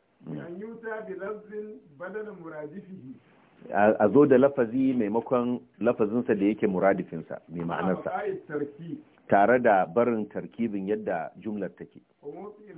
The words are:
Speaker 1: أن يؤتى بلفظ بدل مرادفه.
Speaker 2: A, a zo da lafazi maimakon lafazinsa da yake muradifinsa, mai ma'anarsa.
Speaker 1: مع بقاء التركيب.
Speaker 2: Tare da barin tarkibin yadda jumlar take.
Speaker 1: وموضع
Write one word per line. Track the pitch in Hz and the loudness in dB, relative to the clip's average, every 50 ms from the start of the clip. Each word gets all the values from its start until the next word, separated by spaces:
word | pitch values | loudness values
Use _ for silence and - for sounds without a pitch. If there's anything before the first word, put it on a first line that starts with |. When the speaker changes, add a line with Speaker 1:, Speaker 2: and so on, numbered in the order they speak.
| _ _ _ _ - | _ _ _ _ -14
Speaker 1:
أن | - 147 147 151 175 175 190 | -14 -12 -12 -12 -12 -12 -12
يؤتى | 214 226 226 220 220 220 214 214 190 190 | -12 -14 -14 -12 -12 -10 -10 -10 -10 -12
بلفظ | 185 170 190 202 214 202 - 196 214 214 214 214 214 262 _ 160 143 135 | -12 -10 -10 -10 -10 -12 -14 -14 -12 -12 -12 -12 -16 -18 _ _ -18 -16
بدل | 175 190 190 214 214 214 190 170 165 | -14 -12 -10 -10 -12 -12 -14 -16 -16
مرادفه. | 160 156 151 151 147 156 202 - 185 190 - 123 262 247 - _ _ _ _ _ _ _ _ - - - | -14 -12 -12 -12 -12 -14 -16 -16 -16 -18 -18 -16 -18 -18 -20 _ _ _ _ _ _ _ _ -12 -4 0
Speaker 2:
A, | 98 104 107 107 - 104 | 4 4 4 4 4 4
a | 104 | 6
zo | 95 139 147 | 8 8 8
da | 139 131 123 | 8 8 6
lafazi | 135 139 139 139 120 110 117 131 135 131 127 | 6 4 4 2 -2 0 0 0 0 0 2
maimakon | 123 110 101 107 117 117 - 131 123 120 123 123 117 - _ _ - | 0 0 0 0 -2 -2 0 0 0 0 0 -4 -6 -8 _ _ -2
lafazinsa | 104 117 120 - 110 104 113 123 123 - 113 | 0 0 2 2 0 0 0 -2 0 0 0
da | 98 98 | 2 2
yake | 104 107 - 117 | 2 2 2 0
muradifinsa, | 101 95 90 95 98 95 90 82 - 87 82 80 - - - _ - | 0 2 4 4 4 2 2 -2 -6 -8 -12 -10 -10 -12 -14 _ -12
mai | 80 87 85 | -8 -6 -4
ma'anarsa. | 85 85 76 87 92 90 - - | -4 -4 -2 0 0 0 -2 -2
Speaker 1:
مع | - - 196 | -6 -6 -6
بقاء | 208 - | -6 -6
التركيب. | - - - - 151 147 147 - - - 170 170 147 - - _ _ _ _ - | -8 -8 -10 -8 -6 -6 -6 -8 -10 -14 -12 -12 -12 -14 -14 _ _ _ _ 2
Speaker 2:
Tare | 107 98 101 107 123 127 | 4 6 6 6 6 6
da | 117 117 101 95 90 | 6 6 6 4 4
barin | 82 85 120 120 120 117 110 107 104 | 2 2 2 2 2 2 -2 -4 -6
tarkibin | - 95 85 85 - - 117 110 101 101 95 | -8 -10 -12 -10 -6 -4 -4 -4 -4 -4 -4
yadda | 95 107 107 107 107 92 82 78 - - 90 | -4 -4 -4 -4 -4 -4 -4 -6 -10 -12 -12
jumlar | 90 110 107 104 92 90 - | -10 -8 -8 -6 -8 -8 -10
take. | - 85 - _ - _ _ _ _ | -14 -18 -18 _ -20 _ _ _ _
Speaker 1:
وموضع | - 147 151 175 196 214 214 214 214 196 175 | -16 -16 -14 -14 -14 -16 -16 -18 -20 -20 -18